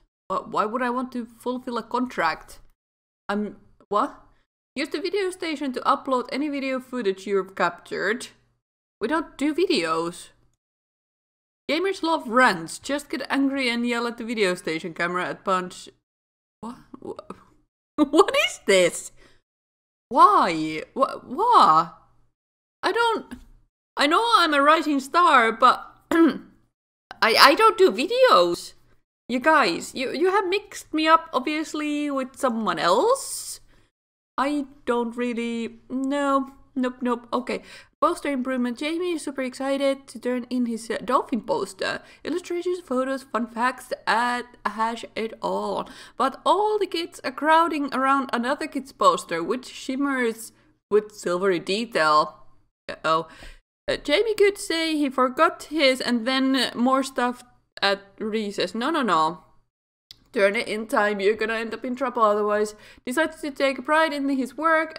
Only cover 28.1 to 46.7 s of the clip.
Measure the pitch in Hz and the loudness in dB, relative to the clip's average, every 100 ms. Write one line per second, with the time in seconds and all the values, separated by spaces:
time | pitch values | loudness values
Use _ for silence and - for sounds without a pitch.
28.1 | 494 508 180 175 175 - - _ _ _ | 4 6 6 4 0 -8 -20 _ _ _
29.1 | _ - 247 311 302 214 - - - - | _ -6 0 4 4 4 -2 -6 -8 -6
30.1 | 254 370 403 359 403 - - - 311 311 | -2 0 0 0 -4 -6 -18 -6 -2 4
31.1 | 320 330 254 277 302 311 302 302 294 294 | 4 2 -4 -2 -4 -4 -6 -4 -4 -4
32.1 | 269 262 - 262 226 202 160 165 208 440 | -4 -6 -2 -2 0 -2 0 2 4 4
33.1 | 539 - - - - - - _ _ _ | 0 -4 -10 -12 -16 -18 -20 _ _ _
34.1 | _ _ - 277 294 277 - - 240 233 | _ _ -4 -2 -2 -4 -8 -2 -2 -2
35.1 | 233 247 233 233 233 226 226 - 262 269 | -4 -4 -4 -4 -4 -6 -10 -10 -6 -2
36.1 | 285 277 277 262 - - 262 254 247 247 | -2 0 0 -2 -12 -10 -4 -4 -2 -4
37.1 | 240 - 247 240 196 - - - - 302 | -4 -4 -6 -4 -8 -10 -20 -20 0 0
38.1 | 339 294 269 262 254 247 233 302 339 359 | 0 -2 -2 -2 -2 -2 -4 -4 -4 -4
39.1 | 311 294 277 254 - 277 277 277 277 - | -4 -6 -6 -6 -6 -4 0 0 -2 -8
40.1 | 220 247 254 240 247 233 220 - 208 202 | -8 -6 -4 -4 -4 -2 -4 -6 -6 0
41.1 | 277 - 226 - 143 - - - - - | -2 0 -6 -4 -4 -4 -6 -6 -6 -12
42.1 | - - 349 - 349 359 359 - 254 262 | -14 -8 -6 -6 -6 -4 -6 -4 -4 -2
43.1 | 269 - 220 233 226 254 - - - - | -6 -6 -6 -6 -4 -4 -4 -10 -6 -2
44.1 | 214 247 240 233 - 208 208 226 226 - | 0 0 -4 -8 -8 -6 -2 -4 -4 -10
45.1 | 208 220 226 180 196 208 185 185 - - | -8 -8 -6 -4 -4 -4 -6 -8 -14 -10
46.1 | - 262 262 277 359 427 | -2 -2 0 2 4 2